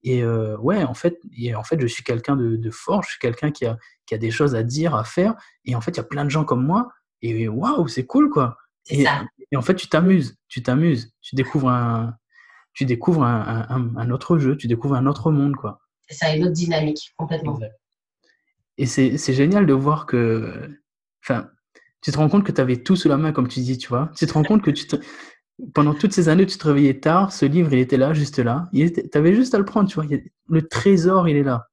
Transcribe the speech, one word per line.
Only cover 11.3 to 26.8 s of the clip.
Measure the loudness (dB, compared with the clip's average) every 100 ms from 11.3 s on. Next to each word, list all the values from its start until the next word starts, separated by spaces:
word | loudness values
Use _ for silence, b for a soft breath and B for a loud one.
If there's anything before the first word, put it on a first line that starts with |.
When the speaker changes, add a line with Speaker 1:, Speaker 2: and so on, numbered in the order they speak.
| -4
Speaker 1:
découvres | -2 0 2
un, | 2 0 -2 -4 -10 _ b b b b
tu | -6 -2
découvres | 0 0 2
un, | 2 0 -2 -6 -4
un, | -4
un, | -4 -4
un | -4
autre | -4 0 2
jeu, | 2 0
tu | -2
découvres | -2 0 0
un | 0
autre | 0 0
monde, | 2 0 -2
quoi. | -8 -12 _ _ _
Speaker 2:
C'est | -4
ça, | -2 2
une |
autre | 0
dynamique, | 0 -2 0 -2 -4 -10 -10
complètement. | -6 -4 -6 -8
Speaker 1:
Exact. | -10 _ _ _ _ _ _ _ _ _ _ -6
Et | -4
c'est, | 2 2 0
c'est | -2
génial | 2 2 4 4
de |
voir | 4 2 -2 -2
que, | 0 0 0 -4 -12 -16 -18 _ _ _ _
enfin, | -6 -6 -6 _ _ b b _
tu | -6
te | 0
rends | 4
compte | 4
que | 2
t'avais | 0 0 0
tout | 2 2
sous | 4
la | 2
main, | 0
comme | -2 -2
tu | -2
dis, | -4 -6
tu | -4
vois. | -4 -4 -4
Tu | -2
te |
rends | 0
compte | 4 4
que | 2
tu | -2 -4
te, | -6 B B B B _ -18 -4
pendant | 0 2
toutes | 2 0
ces | 2 4
années, | 4 2
tu | 0
te | 0
réveillais | 4